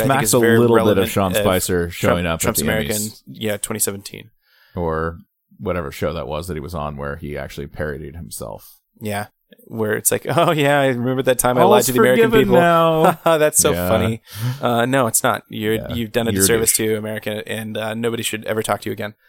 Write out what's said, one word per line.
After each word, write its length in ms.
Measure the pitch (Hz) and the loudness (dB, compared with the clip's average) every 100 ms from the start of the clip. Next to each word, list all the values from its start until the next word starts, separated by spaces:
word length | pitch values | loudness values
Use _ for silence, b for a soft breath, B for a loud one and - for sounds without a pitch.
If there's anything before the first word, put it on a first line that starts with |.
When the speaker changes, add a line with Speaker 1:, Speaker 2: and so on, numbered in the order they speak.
Speaker 1:
think 80 | 113 | 2
Speaker 2:
smacks 120 | 135 110 | 2 2
Speaker 1:
is 60 | |
Speaker 2:
a 60 | 123 | 4
Speaker 1:
very 180 | 117 117 | 4 6
Speaker 2:
little 180 | 120 113 | 6 6
bit 40 | |
of 60 | 110 | 4
Speaker 1:
relevant 240 | 98 95 | 2 2
Speaker 2:
Sean 220 | 101 95 | 0 0
Speaker 1:
of 40 | 104 | 0
Speaker 2:
Spicer 520 | 101 92 - 90 87 | 0 0 0 -2 -2
showing 340 | - 104 87 | -2 0 0
Speaker 1:
Trump, 40 | 87 | 0
Speaker 2:
up 60 | 80 | -2
at 40 | |
Speaker 1:
Trump's 200 | - 110 | -2 -2
Speaker 2:
the 60 | - | -2
Speaker 1:
American, 300 | 110 - 107 | -2 -4 -6
Speaker 2:
Emmys. 260 | 107 - - | -8 -12 -20
Speaker 1:
yeah, 300 | - 107 101 | -8 -6 -6
twenty 200 | - 107 | -6 -4
seventeen. 500 | - 98 - - 113 _ b b b | -4 -6 -12 -18 -20 _ b b b
Speaker 2:
Or 440 | 92 85 80 82 82 - _ _ _ | -6 -2 -2 -4 -8 -16 _ _ _
whatever 340 | 98 87 71 | -6 -4 -6
show 220 | - 85 | -6 -4
that 120 | 80 65 | -4 -6
was 220 | 76 87 | -8 -8
that 60 | |
he 60 | 78 | -8
was 140 | 69 | -8
on 220 | 87 73 69 | -8 -8 -8
where 200 | 71 71 | -10 -10
he 200 | 73 71 | -10 -10
actually 300 | 69 - 71 | -10 -12 -14
parodied 500 | - 76 71 73 82 | -8 -8 -8 -12 -16
himself. 640 | 60 - 55 52 - _ _ _ | -16 -14 -12 -14 -18 _ _ _
Speaker 1:
Yeah, 240 | 107 101 104 _ _ _ | -8 -8 -8 _ _ _
where 300 | - 110 107 | -14 -6 -2
it's 160 | 113 - | -2 0
like, 120 | 113 - | -2 0
<laughs> 100 | 135 | 2
"Oh 160 | 165 | 2
yeah, 280 | 156 143 143 | 2 2 2
I 60 | 135 | 2
remember 340 | 120 120 131 | 0 -2 0
that 160 | 131 127 | 0 2
time 200 | 127 127 | 2 4
I 60 | |
lied 140 | - - | 6 4
Speaker 2:
All's 80 | - | 4
Speaker 1:
to 60 | |
the 60 | 233 | 4
American 320 | - 254 226 | 4 6 4
Speaker 2:
forgiven 100 | 220 202 | 4 6
Speaker 1:
people." 80 | 185 | 6
Speaker 2:
now. 580 | 170 170 165 160 175 160 | 6 4 4 4 4 4
Speaker 1:
<laughs> 0 | |
That's 340 | 170 160 151 - | 2 4 4 4
so 140 | 156 | 2
Speaker 2:
Yeah. 160 | 87 90 | 2 2
Speaker 1:
funny. 340 | 113 98 113 B 104 120 131 | 2 0 -2 B -8 -8 -4
Uh, 260 | 120 117 123 | 0 0 2
no, 200 | 135 117 | 2 2
it's 160 | - | 2
not. 200 | 127 104 - | 0 -2 -4
You're, 260 | 110 107 | -6 -2
Speaker 2:
Yeah. 180 | 110 113 | -2 -4
Speaker 1:
you've 200 | 82 113 | -6 -4
done 160 | 120 117 | -2 0
a 20 | |
Speaker 2:
You're 80 | 98 | 2
a 40 | |
Speaker 1:
disservice 280 | 95 113 113 - | 2 2 2 0
Speaker 2:
douche. 0 | 110 | 0
Speaker 1:
to 80 | 110 | -2
America, 460 | 107 107 - 107 - | -4 -8 -6 -8 -8
and, 280 | 107 110 107 | -8 -8 -8
uh, 180 | 110 | -6
nobody 280 | 113 117 113 | -4 -4 -4
should 220 | 110 107 | -6 -6
ever 180 | - 110 | -4 -4
talk 180 | 107 101 | -2 -4
to 60 | 107 | -4
you 40 | |
again. 220 | 104 104 - | -8 -10 -12